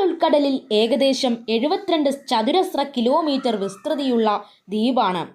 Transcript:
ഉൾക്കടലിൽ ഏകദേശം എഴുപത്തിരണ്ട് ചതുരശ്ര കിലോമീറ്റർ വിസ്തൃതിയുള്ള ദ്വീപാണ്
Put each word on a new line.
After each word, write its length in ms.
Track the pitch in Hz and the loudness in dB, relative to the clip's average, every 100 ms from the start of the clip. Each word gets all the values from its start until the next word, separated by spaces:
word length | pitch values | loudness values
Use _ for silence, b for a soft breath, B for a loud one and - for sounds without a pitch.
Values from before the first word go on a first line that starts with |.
ഉൾക്കടലിൽ 520 | 381 330 320 294 285 262 - 208 | 0 0 2 2 2 -2 0 0
ഏകദേശം 540 | 226 254 277 262 262 233 - | 2 2 2 2 -2 -2 -2
എഴുപത്തിരണ്ട് 560 | 226 294 403 392 330 285 277 - | -2 0 -2 0 0 0 -2 -2
ചതുരശ്ര 500 | 233 220 359 370 277 277 247 | -2 2 2 0 -2 -4 -2
കിലോമീറ്റർ 580 | 233 311 311 269 254 214 | 0 2 0 0 -2 -2
വിസ്തൃതിയുള്ള 680 | 196 - 311 285 269 233 214 202 B B - | -4 -6 -6 -2 0 2 2 0 B B -6
ദ്വീപാണ് 500 | 214 233 247 202 180 151 | -2 0 2 0 -2 -6